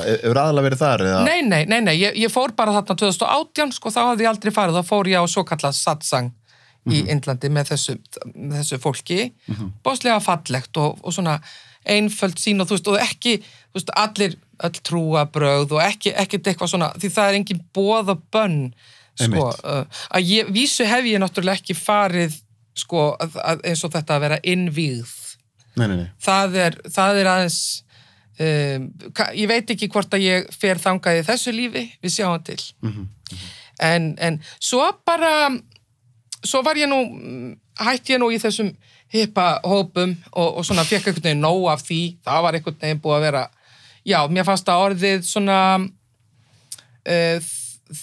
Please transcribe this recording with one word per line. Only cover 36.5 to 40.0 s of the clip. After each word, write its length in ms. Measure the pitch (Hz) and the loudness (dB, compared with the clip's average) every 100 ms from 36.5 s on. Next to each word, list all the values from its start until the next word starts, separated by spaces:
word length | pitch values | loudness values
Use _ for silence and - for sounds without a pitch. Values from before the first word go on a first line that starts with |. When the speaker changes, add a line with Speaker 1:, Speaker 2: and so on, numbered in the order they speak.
| 262 | 0
Speaker 2:
var 120 | 277 311 | 2 2
ég 100 | 294 | 2
nú, 120 | 269 247 | 2 0
mm, 460 | - 120 127 123 - _ - | -6 -12 -12 -12 -14 _ -4
hætti 320 | 220 254 - | -2 -2 0
ég 60 | 262 | 2
nú 100 | 240 | 2
í 80 | 226 | 2
þessum 340 | 220 202 202 - _ _ _ | -2 -2 -4 -4 _ _ _
hippa 480 | 220 214 202 180 151 | -2 0 2 2 2
hópum 520 | 180 202 190 180 | 2 2 2 0